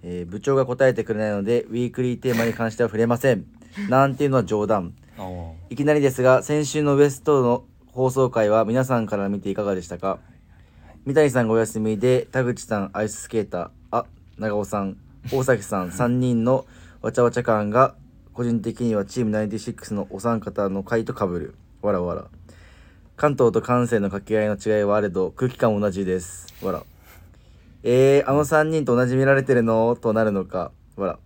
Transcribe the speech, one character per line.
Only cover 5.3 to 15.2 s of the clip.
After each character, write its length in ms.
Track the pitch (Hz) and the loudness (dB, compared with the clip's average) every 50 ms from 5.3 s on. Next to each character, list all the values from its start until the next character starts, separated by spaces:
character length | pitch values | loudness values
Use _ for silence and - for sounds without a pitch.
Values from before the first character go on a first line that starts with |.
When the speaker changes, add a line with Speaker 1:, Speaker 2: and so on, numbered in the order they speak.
| 90 90 87 82 82 82 - - | -10 -10 -12 -14 -14 -18 -16 -16
Speaker 1:
い 60 | 123 | -8
き 100 | 117 139 | -2 0
な 80 | 147 151 | 2 2
り 80 | 151 | 4
で 80 | 139 135 | 2 2
す 140 | 127 131 127 | 2 4 4
が、 180 | 127 131 127 | 6 6 6
先 240 | - - 151 151 151 | 4 0 -2 -2 -2
週 160 | 135 - 151 | -2 -2 0
の 140 | 151 147 143 | 2 2 4
ウ 80 | 139 143 | 6 4
エ 60 | 143 | 4
ス 120 | 135 - | 4 -2
ト 220 | - - 147 139 127 | 0 2 2 4 4
の 220 | 120 120 120 - - - _ _ - | 2 2 0 -2 -12 -20 _ _ -16
放 180 | _ 127 131 131 | _ -2 -2 0
送 220 | 127 131 135 120 | 2 2 0 2
回 180 | - 117 110 104 | 2 2 2 4
は 160 | 104 110 113 | 4 4 2
皆 180 | 101 113 127 131 | 2 2 0 0
さ 160 | 127 135 117 | 0 0 -2
ん 60 | 110 | 0
か 100 | 98 - | -2 -4
ら 140 | 104 98 98 | -4 -2 -4
見 100 | 101 101 | -4 -4
て 120 | 90 101 | -4 -6
い 40 | 98 | -4
か 80 | - 107 | -4 -2
が 120 | 101 98 | -2 -2
で 80 | 92 87 | -4 -6
し 40 | - | -10
た 120 | 87 85 | -12 -8
か？ 200 | 95 95 95 - - - - - _ _ - - - _ _ - - - - - - | -4 -6 -6 -6 -8 -20 -20 -20 _ _ -20 -20 -20 _ _ -20 -20 -20 -20 -14 -8
三 80 | 135 139 | 0 2
谷 160 | 156 151 147 | 4 4 4
さ 140 | 120 127 120 | 4 0 0
ん 40 | 110 | 2
が 60 | 113 | 2
お 60 | 113 | 2
休 200 | 113 110 - 113 | 2 0 -2 -4
み 200 | 107 110 110 101 | -2 -2 -2 0
で、 280 | 107 127 127 123 - - | 2 2 2 2 0 -2
田 120 | - 131 127 | -4 -2 -2
口 200 | 120 120 - - | -2 -2 -6 -6
さ 160 | - 113 104 | -4 -4 -4
ん 100 | 98 98 - | -4 -4 -4
ア 100 | 104 107 | -4 -4
イ 60 | 107 | -4
ス 120 | - - | -6 -10
ス 80 | - - | -14 -6
ケ 120 | - 113 | -4 -4
ー 80 | 101 95 | -4 -4
タ 80 | - 90 | -6 -8
ー、 120 | 85 - - - - - | -8 -8 -12 -20 -14 -6
あ、 140 | - 117 - - - - - - - - | -4 -4 -4 -6 -14 -20 -20 -20 -14 -8
長 180 | 104 110 104 104 | -6 -4 -2 -4
尾 80 | 101 | -4
さ 160 | 95 - 104 | -4 -4 -4
ん、 160 | 98 98 95 - - - - - | -4 -4 -8 -10 -18 -20 -20 -16